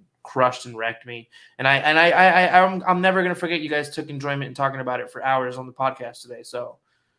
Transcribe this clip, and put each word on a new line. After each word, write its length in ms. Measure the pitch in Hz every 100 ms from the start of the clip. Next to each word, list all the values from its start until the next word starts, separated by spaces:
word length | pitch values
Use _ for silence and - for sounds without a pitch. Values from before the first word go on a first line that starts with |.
| _ _
crushed 460 | - 135 127 123 123
and 100 | 113
wrecked 300 | 113 117 123
me. 220 | 120 - - - -
And 100 | 135
I, 100 | 139
and 200 | 147 156
I, 140 | 170
I, 160 | 170 185 175 180
I, 180 | 180
I'm, 200 | 190 185 185
I'm 160 | 180
never 220 | 190 190
gonna 100 | 180
forget 280 | 175 165 165
you 80 | 151
guys 180 | 147 143
took 180 | - 147
enjoyment 380 | 139 143 139 127
in 40 |
talking 280 | 127 135 135
about 180 | 127 123
it 100 | 123
for 140 | 127
hours 340 | 135 131 127 127
on 80 | 127
the 80 |
podcast 480 | 123 131 127 120 -
today. 220 | 120 117
So 340 | 117 123 120 - _ _ _